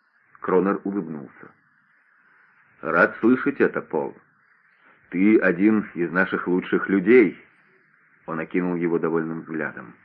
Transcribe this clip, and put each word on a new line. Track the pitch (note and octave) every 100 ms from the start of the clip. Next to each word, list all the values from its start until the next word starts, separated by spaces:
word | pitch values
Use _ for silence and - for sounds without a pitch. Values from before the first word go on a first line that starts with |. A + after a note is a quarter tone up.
| _ _ _ _
Кронер | - F2+ F#2+ G2
улыбнулся. | G2 G2+ D#2+ D2+ C2 - - _ _ _ _ _ _ _ _ _ _ _ _ _
«Рад | D#2 E2+ - -
слышать | A2 B2+ C#3+ C#3+
это, | F#2 D#2
Пол. | - D#2 C#2 - _ _ _ _ _ _ _ _ _
Ты | F2+ G2+ A2
один | F#2+ E2+ G#2 G#2+ -
из | D#2+ E2+
наших | F2 F#2 G2 -
лучших | F2+ - F#2 -
людей». | F#2+ F#2 B2 G#2 - _ _ _ _ _ _ _ _ -
Он | E2
окинул | D#2+ F#2 F2+ F2
его | E2+ E2
довольным | D#2+ E2 E2 E2
взглядом. | D#2 D#2+ C#2+ - B1 -